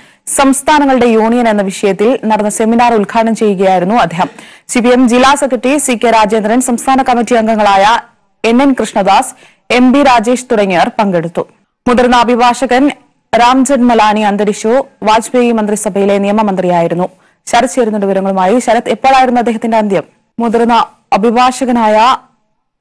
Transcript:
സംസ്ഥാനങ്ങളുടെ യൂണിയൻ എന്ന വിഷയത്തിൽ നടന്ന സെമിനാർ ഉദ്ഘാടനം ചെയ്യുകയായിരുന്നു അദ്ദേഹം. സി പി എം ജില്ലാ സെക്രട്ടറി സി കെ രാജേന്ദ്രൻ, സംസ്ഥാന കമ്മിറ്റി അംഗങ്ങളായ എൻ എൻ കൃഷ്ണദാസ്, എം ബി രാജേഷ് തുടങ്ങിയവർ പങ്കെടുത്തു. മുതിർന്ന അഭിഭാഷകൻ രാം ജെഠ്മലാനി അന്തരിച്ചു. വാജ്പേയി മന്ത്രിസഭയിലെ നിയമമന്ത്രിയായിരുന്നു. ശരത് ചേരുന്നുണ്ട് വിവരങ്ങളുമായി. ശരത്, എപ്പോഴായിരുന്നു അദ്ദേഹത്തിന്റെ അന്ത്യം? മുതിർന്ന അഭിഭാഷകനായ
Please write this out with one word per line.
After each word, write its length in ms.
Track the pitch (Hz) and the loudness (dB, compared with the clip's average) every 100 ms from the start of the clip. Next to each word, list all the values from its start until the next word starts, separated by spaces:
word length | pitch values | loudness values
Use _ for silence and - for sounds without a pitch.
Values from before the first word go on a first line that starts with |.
| - _ - - | -12 _ -6 -2
സംസ്ഥാനങ്ങളുടെ 680 | 277 269 - 302 285 254 240 | 0 0 0 2 2 2 2
യൂണിയൻ 420 | 226 220 240 233 | 2 0 0 0
എന്ന 140 | 208 | -2
വിഷയത്തിൽ 560 | 196 - 202 185 214 262 | -4 -4 -4 0 0 0
നടന്ന 260 | 214 214 208 | -2 -2 -2
സെമിനാർ 440 | 208 220 233 240 | -2 0 0 2
ഉദ്ഘാടനം 420 | 226 196 233 226 214 | 0 0 -2 -2 0
ചെയ്യുകയായിരുന്നു 580 | 214 185 190 185 180 | -2 0 0 0 0
അദ്ദേഹം. 340 | 233 170 165 170 - - - - | 0 -2 -2 -6 -8 -20 -20 -6
സി 100 | 254 | -2
പി 100 | 233 | 2
എം 200 | 247 254 | 2 2
ജില്ലാ 260 | 247 262 | 2 2
സെക്രട്ടറി 440 | 285 277 262 247 294 | 2 -2 -2 -2 -2
സി 140 | 269 | -2
കെ 180 | 233 240 | -2 0
രാജേന്ദ്രൻ, 500 | 226 214 220 208 240 | 2 0 0 0 0
സംസ്ഥാന 420 | 254 233 - 269 | -2 -4 -2 0
കമ്മിറ്റി 320 | 262 240 220 | 0 -2 0
അംഗങ്ങളായ 640 | 240 220 214 208 196 202 233 - _ _ _ | 0 0 0 2 2 2 0 -4 _ _ _
എൻ 180 | 220 240 | -2 2
എൻ 140 | 277 247 | 2 0
കൃഷ്ണദാസ്, 540 | 220 220 196 208 269 - - _ - | -4 -2 0 0 0 -10 -20 _ -4
എം 220 | 240 254 | 0 2
ബി 100 | 277 | 4
രാജേഷ് 420 | 277 240 214 247 - | 4 2 2 -2 -2
തുടങ്ങിയവർ 380 | 220 196 175 214 - | -2 0 0 0 -2
പങ്കെടുത്തു. 480 | 202 175 165 175 - _ _ _ 240 | -2 -2 -4 -8 -10 _ _ _ -2
മുതിർന്ന 280 | 240 247 247 | 0 2 2
അഭിഭാഷകൻ 760 | 233 240 240 233 254 247 285 - _ _ _ 226 | 2 2 0 0 0 0 0 -2 _ _ _ 2
രാം 240 | 240 262 | 4 2
ജെഠ്മലാനി 560 | 262 277 240 226 214 214 | 2 2 2 2 2 2
അന്തരിച്ചു. 640 | 214 202 208 208 220 262 269 _ | 0 0 -2 -2 0 0 -2 _
വാജ്പേയി 500 | 202 220 226 254 240 | 0 0 0 0 0
മന്ത്രിസഭയിലെ 640 | 226 208 208 214 196 196 202 | 0 -2 -4 -4 -2 0 0
നിയമമന്ത്രിയായിരുന്നു. 920 | 196 208 214 190 180 175 170 170 180 - _ _ - | 0 0 -2 -2 -2 0 0 -2 -6 -8 _ _ -4
ശരത് 240 | 240 247 | -2 0
ചേരുന്നുണ്ട് 360 | - 220 208 196 | -2 -2 -2 -2
വിവരങ്ങളുമായി. 520 | 190 196 190 185 240 | -2 -2 -2 0 0
ശരത്, 300 | 233 226 - | 0 -2 -2
എപ്പോഴായിരുന്നു 520 | 240 269 262 254 240 | -2 0 2 2 0
അദ്ദേഹത്തിന്റെ 360 | 233 226 233 226 | -2 -4 -2 -2
അന്ത്യം? 260 | 208 180 - _ _ - | -2 -4 -6 _ _ -6
മുതിർന്ന 480 | 233 226 233 233 - _ _ | -2 0 0 0 -2 _ _
അഭിഭാഷകനായ 1040 | 208 233 233 254 254 262 240 220 214 240 - _ _ _ _ _ _ | -2 0 2 0 0 -2 0 2 2 2 0 _ _ _ _ _ _